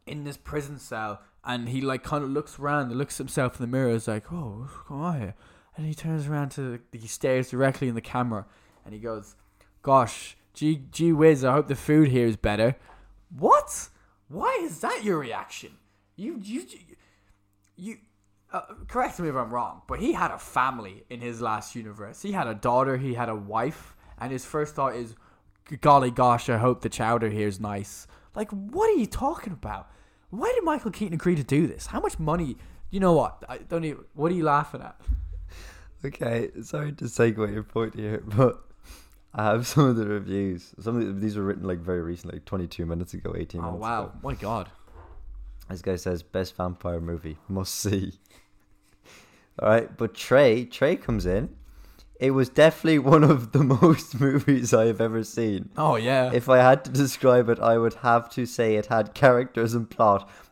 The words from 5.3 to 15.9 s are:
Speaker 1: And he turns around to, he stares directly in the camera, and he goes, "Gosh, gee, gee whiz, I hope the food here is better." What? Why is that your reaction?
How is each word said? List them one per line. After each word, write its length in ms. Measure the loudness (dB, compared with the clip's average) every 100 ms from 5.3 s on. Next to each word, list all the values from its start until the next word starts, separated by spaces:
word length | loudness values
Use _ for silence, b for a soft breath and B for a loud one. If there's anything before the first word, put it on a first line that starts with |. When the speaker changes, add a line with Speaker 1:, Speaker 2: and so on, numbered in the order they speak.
| -12 b b b -10
Speaker 1:
And 100 | -8
he 80 |
turns 320 | -6 -4 -4 -4
around 220 | -4 -4
to, 280 | -6 -10 -10 _
he 140 | -16 -14
stares 420 | -4 0 0 0
directly 380 | 0 0 0 -2
in 60 |
the 60 | -4
camera, 460 | -6 -4 -4 -4 -10 b b b
and 100 | -20
he 60 | -12
goes, 340 | -10 -10 -12 _ _ _ _ _
"Gosh, 540 | 4 4 4 -2 -14 -20 _
gee, 300 | -4 -2 -2 -4
gee 200 | 0 2
whiz, 320 | 6 8 6
I 80 | 4
hope 140 | 2 0
the 60 |
food 340 | -2 2 6 6
here 180 | 4 2
is 80 | 2
better." 400 | 0 2 2 0 b b b b _ -2
What? 520 | 4 4 4 -8 -12 _ _ _ -16
Why 280 | -6 -4 -2
is 180 | -4 -6
that 220 | -6 -4
your 160 | -2 -2
reaction? 600 | -4 -8 -10 -14 -18 -20 _